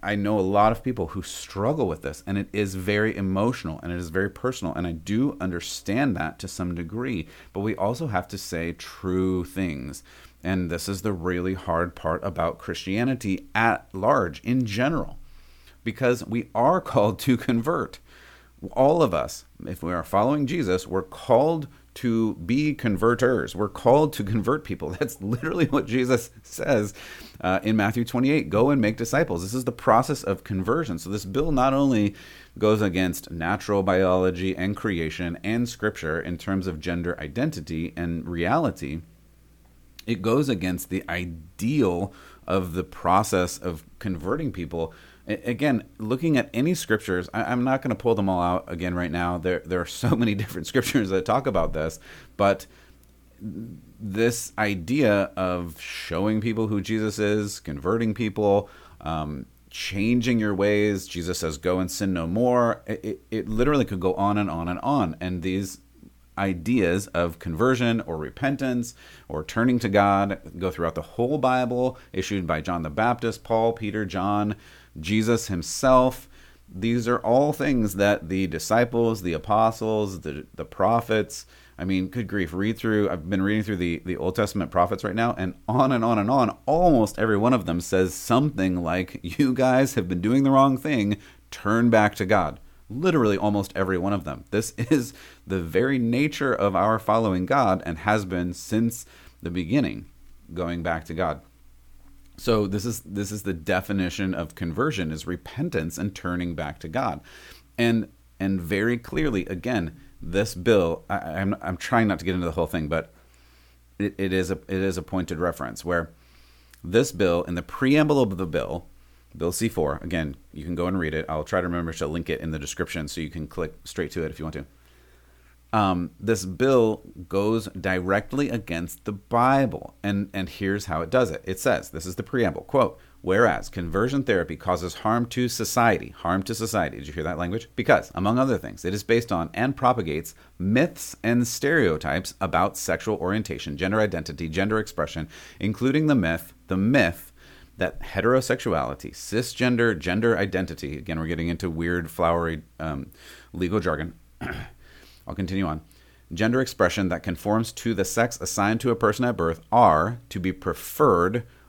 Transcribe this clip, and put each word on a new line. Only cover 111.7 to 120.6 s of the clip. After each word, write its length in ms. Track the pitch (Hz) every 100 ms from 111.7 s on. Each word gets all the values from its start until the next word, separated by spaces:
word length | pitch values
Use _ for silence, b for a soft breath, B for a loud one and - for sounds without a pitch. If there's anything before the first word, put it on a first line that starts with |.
| 92
trying 320 | - 120 110
not 100 | 87
to 60 |
get 100 | 90
into 120 | 92 85
the 60 |
whole 140 | 82 80
thing, 220 | 87 76
but 260 | 80 - b b b b b b b _ -
it, 160 | 101 -
it 140 | 95
is 180 | 92 90
a, 80 | 92 -
it 140 | 95
is 160 | 98 87
a 40 |
pointed 360 | 80 95 85 80
reference 460 | 90 82 64 55
where 280 | 82 87 82 b b b b b b b
this 300 | 85 110 139
bill, 320 | 90 95 85
in 100 | -
the 80 | 87
preamble 580 | - - 131 147 156 143
of 160 | 113 92
the 100 | 90
bill, 420 | 78 57 82 - b b b b 82
Bill 140 | 85
C 180 | 92 113
four, 300 | 95 73 76
again, 360 | 87 87 76 67 -
you 120 | -